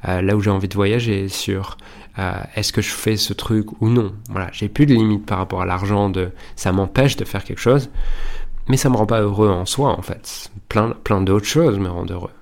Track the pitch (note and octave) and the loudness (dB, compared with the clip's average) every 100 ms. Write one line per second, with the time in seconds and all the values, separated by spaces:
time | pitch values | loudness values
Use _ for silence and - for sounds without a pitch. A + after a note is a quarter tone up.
0 | - F2+ F#2+ G#2 G#2 G2 F#2+ G2 G2+ A#2 | -2 -2 2 2 2 0 0 0 2 2
1 | A#2 G2+ G2 - - F#2+ G2 - - - | 0 -2 -2 -6 -4 -4 -6 -12 -18 -20
2 | - - F#2 F#2+ F#2+ - G#2 - G#2 - | -16 -6 -6 -6 -8 -4 -2 -2 -2 -2
3 | - G#2+ - G2+ - A2 G#2 - A2 A#2+ | -2 0 -2 -4 -2 0 -2 -2 2 2
4 | G#2 G2 - F#2+ F2+ - G#2 - D3 A#2+ | 0 -6 -8 -6 -6 -6 -6 2 4 6
5 | A2 G#2 G#2+ F#2 F#2 F#2 F#2 F2+ G2 G2+ | 4 2 0 -2 -2 -2 -2 -2 0 2
6 | G2+ F#2 F2+ - - - G2+ F#2+ F#2+ - | 2 0 -4 -6 -16 -6 0 0 0 2
7 | C3+ G#2+ - G2 - - A#2 C#3 B2 - | 2 2 -4 -6 -6 -2 4 4 2 -2
8 | - - - - - - - C3+ C#3 B2 | 0 2 0 -2 -4 -4 0 2 2 2
9 | G#2+ A2+ G#2 G2+ G#2+ F2+ F#2 - C#3 - | 2 2 0 4 4 2 -2 0 0 0
10 | - - - - - - - A2 A2 - | -4 -10 -10 -14 -14 -18 -2 0 0 -2
11 | - G2+ F#2+ G2+ G#2 D3 E3 G2+ F#2 F2 | 0 2 4 2 2 2 4 2 -2 -4
12 | F2+ F2+ F#2 - | -6 -8 -10 -14